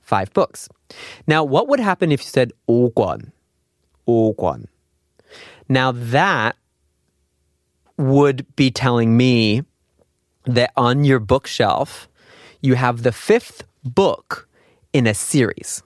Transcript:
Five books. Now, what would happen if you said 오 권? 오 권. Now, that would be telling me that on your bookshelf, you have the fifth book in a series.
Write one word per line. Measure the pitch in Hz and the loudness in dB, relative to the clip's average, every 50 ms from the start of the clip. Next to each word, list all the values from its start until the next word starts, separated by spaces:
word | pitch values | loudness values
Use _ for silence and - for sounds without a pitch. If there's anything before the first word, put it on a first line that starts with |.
Five | _ - - 98 95 - _ | _ -2 -2 -2 -2 -2 _
books. | - 185 - _ - - - - _ _ _ - - - - - - - | -2 -2 -2 _ -18 -20 -20 -20 _ _ _ -20 -20 -20 -20 -20 -12 -2
Now, | - 156 160 160 | 0 0 2 2
what | 143 131 160 220 | 2 0 0 2
would | 294 277 262 | 2 0 0
happen | 226 202 185 - 190 165 147 | 0 -2 0 0 0 0 0
if | 131 | -2
you | - - | -4 -2
said | - 143 127 120 - _ _ - | 0 0 0 0 -4 _ _ 0
오 | 117 120 123 120 117 | 2 2 2 0 0
권? | - 113 90 71 55 - - _ _ _ _ _ _ _ _ _ _ _ _ _ _ _ | 0 -2 -2 -4 -8 -12 -20 _ _ _ _ _ _ _ _ _ _ _ _ _ _ _
오 | - 120 113 110 110 107 | 0 0 2 2 0 -2
권. | - - 87 69 58 55 - _ _ _ _ _ _ _ _ _ _ _ _ - - - - - _ _ _ | -2 -4 -4 -4 -6 -14 -20 _ _ _ _ _ _ _ _ _ _ _ _ -20 -20 -20 -20 -20 _ _ _
Now, | 131 131 131 131 123 | 0 0 0 0 -2
that | 120 120 117 120 139 175 196 180 131 107 113 - _ _ _ _ _ _ _ _ _ _ _ _ _ _ _ _ _ _ _ _ _ _ _ _ _ _ _ _ | -4 -8 -2 0 0 2 2 0 -2 -2 -4 -4 _ _ _ _ _ _ _ _ _ _ _ _ _ _ _ _ _ _ _ _ _ _ _ _ _ _ _ _
would | - 147 131 135 139 143 143 135 127 135 _ _ | -4 0 2 4 4 4 4 2 -2 -8 _ _
be | - 143 131 | 0 0 0
telling | 120 - - 131 120 120 117 113 113 | 0 0 -2 0 2 2 2 4 4
me | 117 123 127 123 117 113 107 104 120 156 _ _ _ _ _ _ _ _ _ _ _ _ _ _ _ _ | 4 4 4 4 2 2 2 0 -2 -4 _ _ _ _ _ _ _ _ _ _ _ _ _ _ _ _
that | - 123 120 123 123 _ | -2 0 0 0 0 _
on | - 123 120 123 139 147 | 0 0 2 2 2 2
your | 143 135 127 | 2 2 2
bookshelf, | 110 98 123 139 _ - - - 120 101 - - 139 - - - - _ _ _ _ _ - - - - - _ | 2 0 -2 -2 _ -6 -2 -2 0 0 0 -2 -4 -6 -10 -20 -20 _ _ _ _ _ -20 -20 -20 -20 -20 _
you | - 135 127 | 0 0 0
have | 123 127 123 123 117 117 | 2 0 -2 -2 0 -2
the | 131 110 | -4 -4
fifth | - - - 208 240 - - - - - _ _ _ _ | -4 0 0 0 0 0 -6 -20 -20 -20 _ _ _ _
book | 131 123 - 196 165 - - _ _ - - - _ _ _ _ _ _ _ _ _ _ | -4 0 0 0 0 0 -4 _ _ -14 -14 -14 _ _ _ _ _ _ _ _ _ _
in | 143 123 | 0 2
a | 113 107 | 2 0
series. | - - - - 151 123 101 - - - - - - _ | -2 -6 -2 0 0 0 0 -2 -8 -14 -14 -14 -14 _